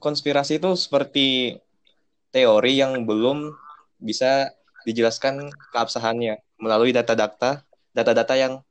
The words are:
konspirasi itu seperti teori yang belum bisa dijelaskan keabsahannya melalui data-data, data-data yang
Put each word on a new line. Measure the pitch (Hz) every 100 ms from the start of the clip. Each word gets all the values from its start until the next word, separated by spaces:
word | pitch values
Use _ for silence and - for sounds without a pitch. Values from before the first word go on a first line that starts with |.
konspirasi | 151 147 143 143 139 151
itu | 180 180
seperti | - 139 135 143 135 131 123 - _ _ _ _ _ _ _ 131
teori | 123 107 123 135
yang | 135 131 113
belum | 107 120 147 151 147 - - _ _
bisa | 110 - 131 135 135 - _ -
dijelaskan | - 113 113 - 135 139 143 143 -
keabsahannya | 120 113 123 113 117 117 107 _ _
melalui | 110 110 120
data-data, | 123 120 113 107 - 123 143 - _ _ -
data-data | 117 117 117 131
yang | 131 131 -